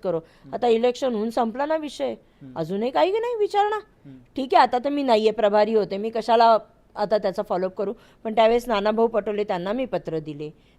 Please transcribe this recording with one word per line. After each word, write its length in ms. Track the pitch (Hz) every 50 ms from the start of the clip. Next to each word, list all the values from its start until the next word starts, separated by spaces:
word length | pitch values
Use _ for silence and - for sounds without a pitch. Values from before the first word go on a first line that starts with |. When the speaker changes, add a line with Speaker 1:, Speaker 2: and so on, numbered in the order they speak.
| -
Speaker 1:
करो." 140 | 185 165
Speaker 2:
हम्म. 360 | 160 - - _ _ - 135 -
Speaker 1:
आता 140 | - 254
इलेक्शन 460 | 240 226 226 240 247 247 - 285 254 233
होऊन 160 | 208 214 233
संपलं 380 | 226 269 233 226 208 262 285
ना 80 | 302 320
विषय, 360 | 320 302 285 - - 277 247
Speaker 2:
हम्म. 480 | 220 - _ _ _ _ 139 131 127 165
Speaker 1:
अजूनही 320 | 165 156 190 202 226 262
काही 200 | - 294 311 370
नाही 240 | 403 453 466 494 480
विचारणा. 400 | 427 415 392 415 403 415 415 427
Speaker 2:
हम्म. 400 | 415 415 _ _ _ - 277 262 262 - _ -
Speaker 1:
ठीक 200 | 277 269 254 381
आहे, 60 | 330
आता 160 | 254 240 247
तर 120 | 247 240 285
मी 140 | 285 285 277
नाहीये, 280 | 262 226 214 220 214
प्रभारी 420 | 214 233 220 202 208 214 214 220 226
होते, 240 | 214 190 - 196
मी 120 | 196 214 226
कशाला 480 | 226 226 214 240 226 233 226 226 226 208 - - _ _ _ _ -
आता 220 | 208 208 175 220
त्याचा 240 | 208 208 190 185 214 202 -
फॉलोअप 260 | 202 180 185 190 185
करू? 180 | - 196 196 233 - - _ _ _ -
पण 120 | 226 220
त्यावेळेस 320 | 226 220 226 233 240 233
नानाभाऊ 400 | 247 220 202 202 214 220 226 226
पटोले 360 | 233 233 208 196 220 208 202 208
त्यांना 300 | 208 190 175 175 196 220
मी 120 | 262 262
पत्र 340 | - 185 165 - 170 160 160
दिले, 300 | 151 156 147 147 151 151 - _ _ _ _